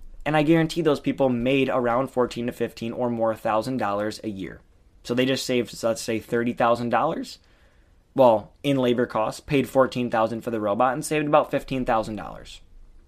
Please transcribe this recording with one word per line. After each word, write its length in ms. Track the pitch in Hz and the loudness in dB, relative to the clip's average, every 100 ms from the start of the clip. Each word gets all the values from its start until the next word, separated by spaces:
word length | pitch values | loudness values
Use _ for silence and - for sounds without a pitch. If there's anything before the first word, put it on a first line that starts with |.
| - - | -16 -8
and 120 | 143 156 | -2 2
I 60 | |
guarantee 400 | 147 165 160 170 | 4 4 2 0
those 180 | 156 135 | 0 0
people 280 | 139 127 135 | 0 2 2
made 400 | 120 127 139 131 | 2 2 2 2
around 400 | 127 120 120 135 | 2 2 0 0
fourteen 380 | 127 120 123 120 | 0 -2 -2 -6
to 60 | |
fifteen 400 | - 113 - 117 | -4 -6 -4 -8
or 180 | 117 120 | -4 -4
more 240 | 117 113 | 0 -2
thousand 420 | 107 113 107 123 131 | 0 0 0 0 -2
dollars 440 | 101 101 107 - | -2 -2 -4 -6
a 60 | 113 | -8
year. 320 | 95 73 53 _ _ _ _ | -8 -10 -14 _ _ _ _
So 100 | - | -4
they 120 | 123 131 | 0 2
just 200 | 127 - | 0 0
saved, 240 | 123 110 | 0 -2
so 180 | - 117 | -2 -4
let's 140 | - | -2
say, 180 | - 110 | -4 -6
thirty 320 | - 117 120 | -2 -2 -2
thousand 380 | - 120 120 120 | 0 2 2 0
dollars, 480 | 117 151 233 254 - _ _ _ _ _ _ _ | 0 0 -2 -8 -16 _ _ _ _ _ _ _
well, 380 | - 123 107 - _ | 4 6 6 0 _
in 140 | 143 135 | 0 2
labor 300 | 123 120 120 | 2 2 0
costs, 340 | 110 110 - | -2 -2 -4
paid 280 | - 143 127 | 0 0 2
fourteen 420 | 135 127 127 120 | 2 2 0 -2
thousand 320 | 117 113 113 | 0 0 -2
for 80 | 120 | -6
the 100 | 110 | -2
robot 340 | 104 107 127 | 0 2 2
and 100 | 139 | 0
saved 220 | 143 151 147 | -4 -2 2
about 240 | 151 - | 2 2
fifteen 340 | 139 - 131 | -2 -4 -4
thousand 320 | 123 110 110 101 | 0 0 -2 -8
dollars. 440 | 57 53 - - - - - - | -12 -14 -18 -20 -20 -20 -20 -20